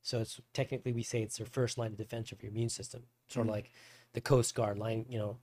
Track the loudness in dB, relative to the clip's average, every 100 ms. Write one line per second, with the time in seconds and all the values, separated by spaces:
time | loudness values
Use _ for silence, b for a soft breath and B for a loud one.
0 | -2 -2 -2 -6 -8 -2 -2 0 0 -2
1 | 0 -2 -2 -4 -4 0 2 2 -4 -4
2 | -6 -4 -6 -8 -6 0 0 -2 -8 -12
3 | -16 _ _ 0 0 0 -4 B B B
4 | B -6 6 6 6 2 0 2 0 -2
5 | -2 -2 -2 -6